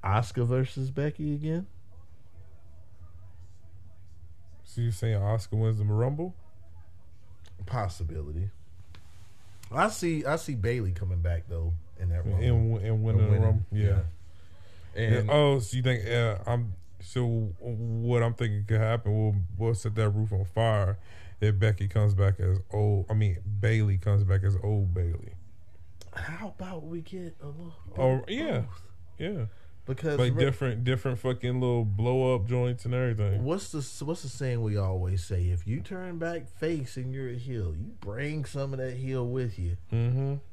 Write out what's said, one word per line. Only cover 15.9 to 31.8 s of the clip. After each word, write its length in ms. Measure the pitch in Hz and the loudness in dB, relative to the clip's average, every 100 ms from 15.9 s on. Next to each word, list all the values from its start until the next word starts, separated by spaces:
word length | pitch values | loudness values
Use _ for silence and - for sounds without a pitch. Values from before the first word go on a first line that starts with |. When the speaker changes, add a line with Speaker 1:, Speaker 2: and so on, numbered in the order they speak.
| 123 98 | 2 2
Speaker 2:
Uh, 300 | 120 117 101 - | 2 4 0 0
I'm. 240 | 120 113 98 - - | 0 0 -6 -10 -12
So 260 | - 127 120 117 107 87 | -4 0 2 2 0 -4
what 640 | 120 113 117 113 120 120 | -6 -4 -2 0 2 4
I'm 100 | 117 | 4
thinking 320 | 117 117 104 104 | 2 0 0 2
could 160 | 107 | 4
happen? 320 | 110 117 104 107 | 4 2 2 4
We'll, 200 | 110 101 87 - | 4 2 0 0
we'll 180 | 113 117 | 0 2
set 180 | 113 107 | 0 2
that 140 | 107 | 2
roof 240 | 104 107 | 2 2
on 120 | 101 98 | 0 0
fire 520 | - 113 107 95 101 - - - - | 2 4 4 2 0 -6 -14 -12 0
if 180 | 107 101 | 2 6
Becky 280 | 110 101 101 | 4 4 2
comes 280 | 110 104 98 | 4 4 6
back 240 | 98 95 | 4 4
as 180 | 95 92 - | 2 2 0
old. 320 | 104 104 101 - | 2 4 4 2
I 40 | |
mean, 240 | 107 104 87 98 101 | 2 4 2 -2 2
Bayley 380 | 110 113 104 98 | 4 6 4 4
comes 260 | 104 101 | 4 4
back 200 | 95 95 | 6 6
as 140 | 98 95 | 4 2
old 300 | 104 107 95 87 | 2 2 2 2
Bayley. 380 | 85 82 - - - - - - - - - - | 0 -2 -6 -12 -12 -14 -14 -14 -12 -12 -10 -8
Speaker 1:
How 320 | - 170 208 - | -8 -8 -8 -8
about 260 | 185 175 151 | -8 -8 -8
we 160 | 170 | -8
get 340 | 160 185 170 - | -8 -10 -10 -10
a 40 | 143 | -12
little 300 | 151 170 - - | -10 -12 -12 -8
bit 100 | - | 2
Speaker 2:
Oh, 120 | 131 131 | 4 4
Speaker 1:
of 140 | - | 0
Speaker 2:
yeah. 300 | 233 320 139 | -4 0 0
Speaker 1:
both? 200 | - - - - - - | -2 -8 -12 -12 -14 -6
Speaker 2:
Yeah. 260 | 170 196 110 - - - - | -4 -2 -4 -6 -14 -12 -8
Speaker 1:
Because 320 | 131 156 147 | -4 0 4
Speaker 2:
Like 140 | 123 | 4
Speaker 1:
re- 100 | 120 | 4
Speaker 2:
different, 400 | 139 131 131 110 | 2 2 -2 0
different 360 | 123 131 135 123 | 2 2 0 0
fucking 420 | 127 123 123 127 | -2 0 0 0
little 240 | 127 120 | 2 2